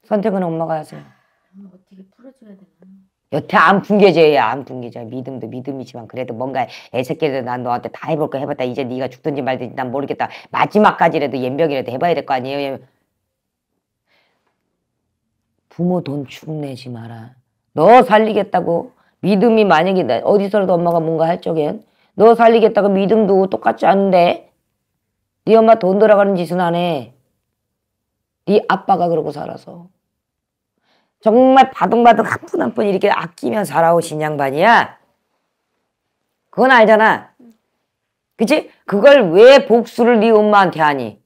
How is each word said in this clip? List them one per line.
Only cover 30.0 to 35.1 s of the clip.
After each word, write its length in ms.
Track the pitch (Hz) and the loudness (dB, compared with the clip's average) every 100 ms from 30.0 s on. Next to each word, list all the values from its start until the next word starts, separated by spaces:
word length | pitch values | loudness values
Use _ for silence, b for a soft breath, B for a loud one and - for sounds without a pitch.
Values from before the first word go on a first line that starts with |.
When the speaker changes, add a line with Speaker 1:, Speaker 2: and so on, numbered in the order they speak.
| _ _ _ _ _ _ _ _ _ _ _ _ | _ _ _ _ _ _ _ _ _ _ _ _
Speaker 1:
정말 500 | 220 233 262 262 254 | 0 2 4 4 2
바둥바둥 560 | - 185 226 233 226 220 | 0 -2 4 4 4 -2
한 120 | - 330 | -8 -8
푼 140 | 359 | -6
한 140 | 247 | -4
푼 120 | - 208 | -4 -4
이렇게 240 | 95 202 | -2 -2
아끼며 540 | - 165 _ 135 214 | -2 -6 _ -6 -6
살아오신 560 | 165 143 165 170 165 151 | -4 0 2 0 -2 -8
양반이야. 800 | 156 147 139 139 208 220 135 - _ | -6 -4 -4 0 2 2 0 -10 _